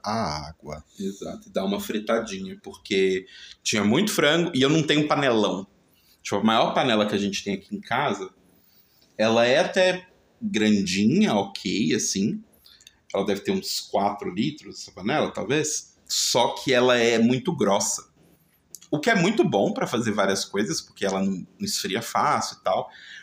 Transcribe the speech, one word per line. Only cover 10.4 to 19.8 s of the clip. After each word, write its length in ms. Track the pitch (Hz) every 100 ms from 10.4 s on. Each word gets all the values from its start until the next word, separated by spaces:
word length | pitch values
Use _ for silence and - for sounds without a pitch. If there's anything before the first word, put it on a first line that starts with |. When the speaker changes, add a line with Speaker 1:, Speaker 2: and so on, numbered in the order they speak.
Speaker 2:
grandinha, 920 | - 104 107 104 90 95 107 170 208
ok, 600 | 107 98 - 95 92 147
assim. 480 | 113 - 95 110 214 - _ _ - - _ -
Ela 100 | 98 98
deve 140 | 98
ter 100 | -
uns 260 | 95 - -
quatro 480 | - 101 101 101 95
litros, 500 | 92 120 - - -
essa 80 | -
panela, 400 | - 95 147 95
talvez. 640 | 101 95 147 147 - - _ -
Só 460 | - - 131 131
que 180 | - -
ela 240 | 123 123 123
é 200 | 117 113
muito 360 | 113 127 185
grossa. 560 | 151 98 98 - - - _ _ _ _ _ _ - -
O 80 | -
que 100 | 214
é 40 |
muito 280 | 220 175 226
bom 280 | 220 107 135
pra 140 | 214